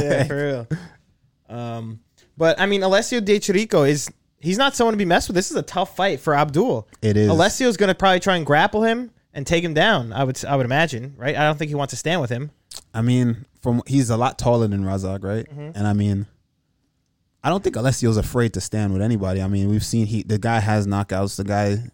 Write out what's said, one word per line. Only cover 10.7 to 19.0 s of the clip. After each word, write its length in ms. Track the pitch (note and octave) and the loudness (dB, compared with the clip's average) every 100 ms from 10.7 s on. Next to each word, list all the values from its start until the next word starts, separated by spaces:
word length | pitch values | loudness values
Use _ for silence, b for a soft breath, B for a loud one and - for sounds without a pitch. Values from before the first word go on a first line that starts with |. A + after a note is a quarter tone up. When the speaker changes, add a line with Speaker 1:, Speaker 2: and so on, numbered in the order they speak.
| C#3 E3 A#2 C3 C3+ | 0 0 -2 -10 -8
Speaker 2:
right? 200 | B2+ C#3 | -4 0
I 80 | |
don't 140 | D3+ D3+ | 0 0
think 120 | D#3 | -4
he 40 | |
wants 180 | D3 C3+ | -4 -6
to 40 | B2+ | -6
stand 240 | D#3 F3 | -2 -2
with 80 | A#2+ | -2
him. 220 | B2+ D3 - _ - - | -4 -8 -14 _ -20 -10
Speaker 1:
I 80 | A2+ | -2
mean, 460 | A#2 B2 B2 A#2 - _ | 2 4 2 -2 -8 _
from, 200 | B2+ A#2+ - | -2 -2 0
he's 240 | C#3 A#2 | 0 2
a 60 | A2+ | 0
lot 200 | B2+ - | 0 0
taller 280 | B2 A#2+ A2 | 0 2 2
than 180 | G2+ | 0
Razak, 400 | F#2+ G2 F#2+ G2 | -2 -2 -4 -6
right? 220 | F#2+ A2 A2+ | -6 -6 -8
Speaker 2:
Mm-hmm. 220 | D3 D3 E3 | -12 -12 -4
Speaker 1:
And 80 | G#2 | 0
I 60 | |
mean, 320 | G#2 G#2 G2 G#2 _ _ _ _ _ _ _ _ _ _ _ | 2 2 0 -4 _ _ _ _ _ _ _ _ _ _ _
I 80 | C#3+ | -2
don't 120 | F#3+ | 0
think 140 | F#3+ A2+ | -2 0
Alessio's 400 | B2+ B2 A#2 G#2+ | 0 2 2 2
afraid 380 | - B2 A#2 | 0 0 0
to 60 | F#2+ | -2
stand 320 | - A2 G#2 | -4 -2 0
with 80 | F#2+ | 0